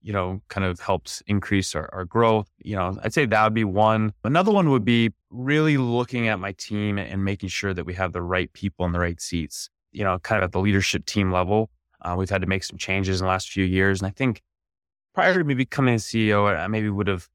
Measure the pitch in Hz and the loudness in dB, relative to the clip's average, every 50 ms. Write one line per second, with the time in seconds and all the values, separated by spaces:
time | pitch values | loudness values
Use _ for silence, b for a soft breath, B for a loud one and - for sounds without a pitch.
0 | _ 104 104 101 92 90 95 98 - _ - 98 98 92 90 87 - - 98 90 | _ -2 -2 -2 0 -2 -4 -6 -8 _ -4 -2 0 0 -2 -4 -2 -2 -2 -2
1 | - - - - - - 104 101 90 - 104 98 92 - - 78 78 - - 92 | -2 -8 -14 -14 -4 0 0 0 2 2 0 0 0 0 -4 -6 -6 -6 -8 -10
2 | 92 87 - 113 117 113 110 110 104 _ _ _ - - 104 98 90 90 98 104 | -10 -4 0 2 4 4 4 2 0 _ _ _ -10 -6 -4 -2 -2 -2 -2 -4
3 | - 110 - - 147 117 104 107 110 110 107 113 113 101 90 101 107 107 110 110 | -4 -2 0 0 2 4 4 4 4 4 4 2 0 0 2 4 4 4 4 4
4 | 107 107 104 _ _ 110 139 165 190 214 214 196 185 156 139 127 104 92 120 117 | 2 0 -2 _ _ 0 2 2 4 4 4 4 4 4 4 2 4 2 2 4
5 | 117 113 - _ _ _ - 117 127 131 147 151 156 156 151 139 131 120 117 120 | 2 0 -2 _ _ _ -14 -10 -4 -2 0 2 2 2 2 2 2 0 0 0
6 | 123 - - 123 117 113 107 95 92 98 98 _ - - 107 104 104 104 104 101 | -2 -2 -4 -2 0 0 -2 -2 -4 -8 -8 _ -10 -6 -4 -2 -2 -2 -2 -2
7 | 95 60 - 98 98 98 101 - - 95 - - - 98 95 90 85 - 90 87 | -4 -6 -6 -4 -2 -2 -4 -4 -6 -8 -8 -4 -4 -4 -4 -4 -6 -8 -4 -4
8 | 95 90 85 90 87 87 92 92 90 87 _ - - 101 - _ 90 87 85 87 | -4 -4 -4 -4 -4 -2 -2 -2 -2 -2 _ -8 -8 -8 -4 _ -4 -2 0 0
9 | 87 87 87 87 - - - 85 80 71 - - - - _ _ _ _ _ - | -2 -2 -2 -6 -10 -6 -4 -4 -4 -4 -8 -14 -14 -16 _ _ _ _ _ -4
10 | 101 98 90 90 - - 110 107 95 90 - 90 95 104 101 98 92 - - 95 | -2 -2 -2 -2 -2 -2 0 0 0 0 0 0 0 2 2 2 2 0 -2 -4
11 | - - - 101 101 95 92 90 92 90 101 107 110 107 _ _ _ _ _ _ | -6 -4 -2 0 0 0 2 0 0 2 0 0 0 -2 _ _ _ _ _ _
12 | - 85 87 90 95 95 101 95 90 90 95 95 - - - - - - 95 98 | -8 -6 -4 -2 -2 0 0 -2 0 0 -2 -2 -4 -8 -12 -12 -6 -4 -2 -2
13 | 98 92 95 92 90 92 92 95 - - - 98 95 92 92 92 95 98 98 92 | 0 0 0 -2 0 0 0 -2 -2 -4 -2 -2 0 2 2 2 4 2 2 0
14 | 95 95 98 _ 131 131 110 - _ _ _ _ _ _ _ _ _ _ _ _ | -2 -6 -4 _ -2 -2 -2 -4 _ _ _ _ _ _ _ _ _ _ _ _
15 | _ _ _ - 185 185 185 185 170 147 139 123 131 - - - 139 127 120 113 | _ _ _ 2 2 4 4 2 2 2 2 0 0 -2 0 2 2 4 4 2
16 | 101 - - 113 110 107 104 104 104 104 98 78 82 95 107 110 107 107 101 98 | 0 -2 -2 0 2 4 4 4 4 2 2 0 -2 -2 -2 -2 -2 -2 0 0
17 | 104 90 98 90 - _ _ | 0 0 -2 -2 -4 _ _